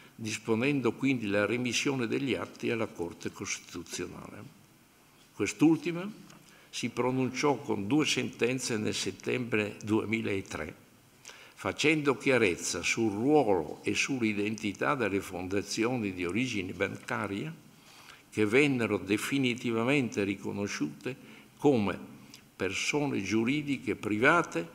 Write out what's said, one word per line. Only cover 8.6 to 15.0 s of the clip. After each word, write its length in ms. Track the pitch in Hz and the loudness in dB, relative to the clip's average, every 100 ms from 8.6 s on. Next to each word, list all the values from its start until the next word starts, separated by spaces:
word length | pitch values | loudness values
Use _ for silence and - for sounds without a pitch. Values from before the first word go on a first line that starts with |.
| - 113 | -2 -2
nel 180 | 107 | -2
settembre 840 | 98 101 - 120 123 117 113 104 - | -2 -4 -6 -4 -4 0 -2 -2 -4
duemilatré, 920 | 107 107 104 113 110 98 95 78 78 - - - _ _ - - - | 0 0 2 -2 -2 -4 -6 -8 -8 -10 -20 -20 _ _ -20 -20 -20
facendo 600 | - 101 90 151 156 139 127 | -6 -6 2 2 4 2 2
chiarezza 680 | 135 123 104 82 - 90 | 4 6 6 4 -2 -4
sul 280 | 85 - 113 | -2 0 0
ruolo 680 | 101 127 151 113 92 76 - | 2 4 6 6 4 0 -6
e 120 | - | -4
sull'identità 1000 | 101 - 135 110 101 104 107 107 95 131 | -2 -2 0 0 0 -2 -2 -4 -2 -2
delle 260 | 143 | 0